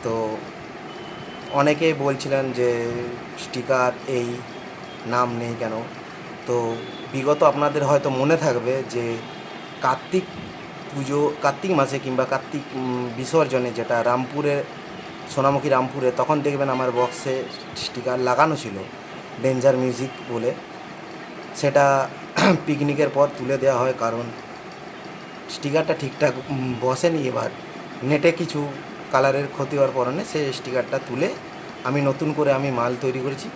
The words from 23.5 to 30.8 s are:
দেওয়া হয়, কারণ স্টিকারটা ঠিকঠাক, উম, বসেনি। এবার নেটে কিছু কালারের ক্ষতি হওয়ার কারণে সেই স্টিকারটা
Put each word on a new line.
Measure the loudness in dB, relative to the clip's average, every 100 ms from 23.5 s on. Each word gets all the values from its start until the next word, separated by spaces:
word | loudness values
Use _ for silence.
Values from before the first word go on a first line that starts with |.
| 2
দেওয়া | 4 4
হয়, | 2 2
কারণ | 0 0 -6 -8 -12 -14 -14 -14 -14 -14 -14 -14 -14 -14 -10
স্টিকারটা | -6 0 2 2
ঠিকঠাক, | 0 -2 2 2 2 -4
উম, | -4 -2 0
বসেনি। | 0 4 2 2 0
এবার | -2 -4 -6 -12 -12 -12 -6
নেটে | 2 6 6
কিছু | 4 -2 -2 -4 -6 -12 -14 0
কালারের | 4 4 4 -2
ক্ষতি | -4 -2 2
হওয়ার | 2 4
কারণে | 0 0 -2
সেই | -2 -2
স্টিকারটা | -2 -2 -2